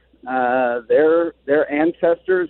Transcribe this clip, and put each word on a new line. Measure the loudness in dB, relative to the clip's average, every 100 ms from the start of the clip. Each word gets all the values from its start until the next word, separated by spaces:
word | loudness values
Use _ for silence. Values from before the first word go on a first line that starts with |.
| _ _ -8
uh, | -4 -2 0 -2 -4 0
their, | 2 4 2 -2 -6 -2
their | 0 0
ancestors | -2 -2 -2 -2 -2 -2 -2 -4